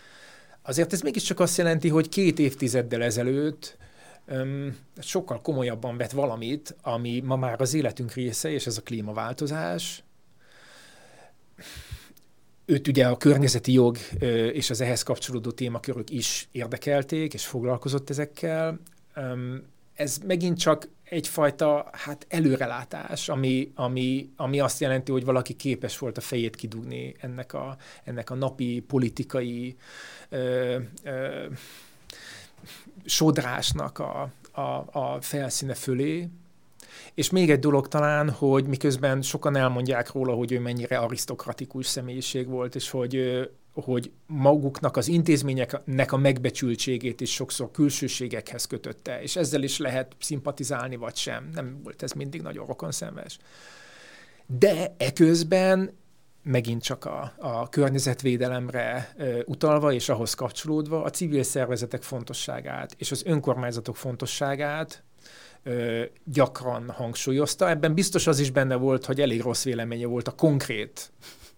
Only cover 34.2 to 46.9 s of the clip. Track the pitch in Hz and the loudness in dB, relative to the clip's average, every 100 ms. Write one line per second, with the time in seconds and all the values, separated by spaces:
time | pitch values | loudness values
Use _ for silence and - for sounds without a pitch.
34.2 | 135 - - - 135 131 143 147 127 135 | -8 -10 -14 -6 -4 -4 -6 -4 -4 -4
35.2 | - 147 131 - 135 120 - 127 143 160 | -6 -4 -4 -4 -4 -6 -2 0 0 -2
36.2 | 175 - - - - - - - - - | -6 -10 -20 -20 -20 -20 -20 -20 -12 -2
37.2 | 143 185 170 139 147 143 135 151 147 147 | 2 6 8 8 6 4 4 2 2 2
38.2 | 147 123 143 135 135 131 147 127 139 135 | 0 2 4 4 2 2 2 2 2 0
39.2 | 131 147 151 139 127 127 127 123 120 135 | -2 -2 2 4 2 2 0 0 0 -2
40.2 | 131 120 117 123 120 120 120 127 117 120 | 0 0 0 0 -2 -4 0 0 0 -2
41.2 | - 123 - 117 135 131 127 - 127 127 | -6 -6 -8 -8 -8 -6 -4 -4 -4 -6
42.2 | 127 131 127 127 123 131 - 135 123 131 | -4 -2 -2 -4 -4 -6 -4 -2 0 0
43.2 | 127 127 127 - - - - 123 120 - | 2 0 -4 -10 -14 -10 -2 -2 -2 -12
44.2 | - 151 139 151 135 135 143 131 - 170 | -8 4 8 8 4 0 0 2 4 4
45.2 | 165 147 139 131 123 - - 131 131 135 | 6 6 4 0 0 -4 -2 2 4 6
46.2 | 139 127 123 - 127 113 - | 6 4 0 0 0 0 0